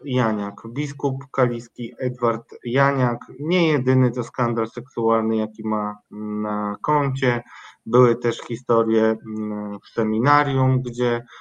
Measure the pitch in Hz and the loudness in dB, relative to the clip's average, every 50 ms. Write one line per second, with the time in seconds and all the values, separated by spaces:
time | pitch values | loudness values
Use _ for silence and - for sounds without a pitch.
0 | - 147 127 127 120 110 107 104 101 101 101 - - 113 117 135 151 143 143 - | -8 -4 0 0 0 0 0 -2 -4 -8 -10 -12 -14 -10 -6 -6 -6 -6 -6 -4
1 | - 139 131 135 - - - - 170 123 120 120 120 - _ - 120 113 - - | -4 -4 -4 -4 -8 -6 -2 0 0 0 0 -4 -10 -12 _ -12 -12 -10 -8 -6
2 | 135 127 123 - 123 117 113 110 - - - - - 123 120 135 139 139 143 135 | -6 -6 -4 -2 -2 -2 -2 -2 -6 -14 -18 -12 -6 -2 0 2 2 2 2 2
3 | 127 123 120 - - - - - 143 160 180 185 170 160 156 139 135 127 131 131 | 0 0 -2 -4 -8 -14 -14 -8 -4 -2 0 2 2 2 2 2 2 2 4 4
4 | 127 123 117 123 113 - - - 123 117 117 117 113 110 - 123 123 - - 120 | 4 2 2 -2 -6 -6 -4 -2 -2 0 0 -2 -2 -4 -6 -10 -14 -10 -6 -2
5 | 113 113 113 113 110 110 113 110 110 107 - - 107 110 107 107 104 104 104 - | 0 2 2 2 2 0 0 0 -2 -4 -6 -8 -6 -4 -2 -2 -4 -4 -8 -10
6 | _ _ 104 107 107 107 107 107 107 107 104 104 104 104 104 - - - 151 147 | _ _ -14 -10 -8 -6 -6 -4 -4 -4 -4 -4 -4 -6 -6 -6 -2 0 0 0
7 | 143 139 131 135 135 127 120 117 - - - - - - - _ - 113 113 127 | 0 0 -2 0 0 0 0 0 -2 -10 -18 -20 -20 -20 -20 _ -4 2 6 6
8 | 127 120 117 120 - 120 113 - - - 120 113 - - 120 113 113 110 113 110 | 6 6 6 2 0 -2 -2 -2 -6 -8 -8 -6 -2 2 2 2 4 4 4 4
9 | 110 110 110 110 - 110 107 110 107 107 107 104 104 104 101 101 - - - 120 | 4 2 2 0 -4 -10 -8 -8 -6 -6 -6 -6 -8 -8 -10 -12 -14 -10 -4 -2
10 | 110 110 107 110 123 143 147 147 147 139 135 131 131 131 131 127 131 123 117 120 | -2 0 0 2 4 4 4 4 4 2 0 2 2 2 2 2 0 -4 -4 -2
11 | 123 120 120 117 120 - - - | 0 0 0 -2 -4 -8 -18 -20